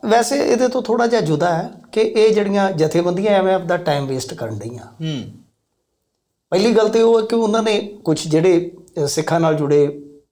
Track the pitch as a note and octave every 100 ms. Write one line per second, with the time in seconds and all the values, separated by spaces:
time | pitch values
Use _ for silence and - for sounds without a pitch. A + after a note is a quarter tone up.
0 | A#3 A3+ A#3 C#4+ - A#3 B3+ B3+ - A#3
1 | A#3 A#3 D#3+ D3+ F3 E3 G3 - - G#3+
2 | A3 A3 A3 G#3 G3+ G3+ G3 E3 D#3 E3+
3 | F3 F3 G#3+ G3+ F#3+ F#3+ F3 F3 F3 C#3+
4 | C3+ C3 - E3 A2+ A2 A2 A#2+ - -
5 | D#3+ C#3+ G2 - _ _ _ _ _ _
6 | _ _ _ _ _ F3 G#3+ A3+ G#3+ A3+
7 | A3+ A3+ A3 A#3 A3 A3 A3 G#3 G#3 -
8 | - D#3 E3 D#3 F3+ E3+ F3 - - -
9 | C#3+ - D3+ E3+ E3 D3+ C#3+ C#3+ C#3+ C#3+
10 | - - _